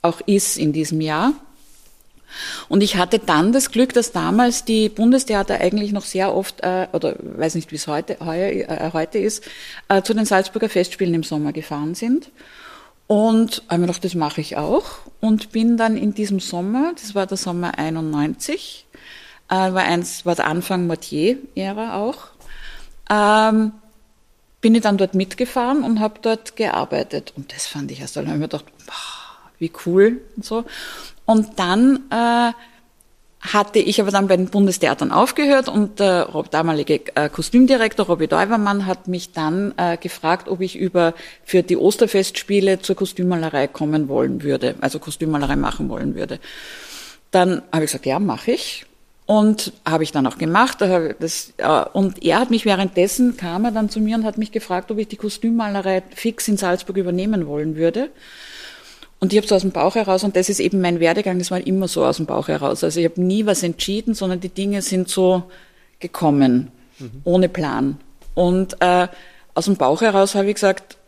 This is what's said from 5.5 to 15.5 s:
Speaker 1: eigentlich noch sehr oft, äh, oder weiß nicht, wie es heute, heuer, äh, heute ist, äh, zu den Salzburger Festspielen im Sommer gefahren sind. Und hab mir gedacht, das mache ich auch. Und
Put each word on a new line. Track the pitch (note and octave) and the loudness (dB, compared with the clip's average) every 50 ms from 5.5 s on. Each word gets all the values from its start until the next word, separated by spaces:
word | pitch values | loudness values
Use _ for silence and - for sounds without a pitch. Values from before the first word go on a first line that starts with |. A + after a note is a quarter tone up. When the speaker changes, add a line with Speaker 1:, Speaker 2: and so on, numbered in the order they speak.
| - - | -2 0
Speaker 1:
eigentlich | - F3+ F#3+ G#3+ G#3 G#3 | 0 0 0 0 -2 -2
noch | G#3 G3+ - | -4 -6 -6
sehr | - - F#3 F#3+ G3 - | -6 -4 -2 0 0 0
oft, | F#3+ G3 - - - | -2 -4 -4 -8 -6
äh, | - F3+ F#3 F#3 F#3 - | -4 -2 -2 -2 -4 -2
oder | - E3+ - - - - | -4 -2 -2 -2 -4 -6
weiß | - - - - D3+ D#3+ D#3+ | -10 -12 -6 -4 -4 -2 -2
nicht, | E3+ D#3 - | -4 -8 -6
wie | D#3 | -10
es | D3+ - | -10 -6
heute, | - D3+ D3+ E3+ - F3+ - | -4 -4 -6 -4 -6 -10 -8
heuer, | E3+ E3 D#3+ F3 F#3+ G3+ | -6 -6 -4 -2 -2 -2
äh, | - F#3+ - - E3+ - - D#3+ | -2 -4 -6 -6 -6 -6 -6 -4
heute | - D#3+ D#3+ E3 - G#3+ | -4 -4 -4 -2 -2 -2
ist, | F#3+ A3 A3 - - - - - - - - - - _ | -2 -2 -4 -6 -12 -16 -18 -18 -18 -18 -18 -18 -2 _
äh, | G3 G3 | 0 0
zu | G3 - A3 | 2 0 0
den | A3 A3 | 0 0
Salzburger | G#3+ G#3 F#3+ F#3+ - - A3 A3 G#3+ | 2 2 2 2 0 -4 -4 -4 0
Festspielen | - F#3 F3+ F3+ - - G3 F3 E3+ | 0 0 0 0 -2 -4 -2 0 0
im | E3 | -2
Sommer | D#3 - D#3+ D3+ D3+ D3 | -2 -2 -4 -4 -4 -4
gefahren | D3 D#3+ D#3 - D3+ D3 D3 D#3 F3 | -6 -8 -10 -8 -8 -6 -6 -6 -6
sind. | - A3+ A#3 B3+ D#4 C#4 - _ _ - - - - - - - - - - _ _ _ | -6 -2 0 0 0 -2 -6 _ _ -20 -20 -20 -20 -20 -20 -20 -20 -20 -20 _ _ _
Und | _ G#3+ G#3 G#3+ A3+ A3 A3+ A3+ A3 - - - - | _ 2 4 4 4 4 4 2 2 -2 -10 -6 -2
hab | E3+ E3+ | 0 0
mir | F3 | 2
gedacht, | F3 E3+ - - | 0 0 -4 -4
das | F#3 F3+ | -4 -2
mache | E3+ D#3 D3 - - | -2 -2 -2 -4 -6
ich | D3+ - - | -6 -6 -4
auch. | - D3+ D3+ A3+ E4+ - - - - - - - - | -4 -2 0 0 0 0 -2 -16 -18 -20 -20 -10 -4
Und | - A3 A3 G#3+ - - | 0 2 2 2 0 -4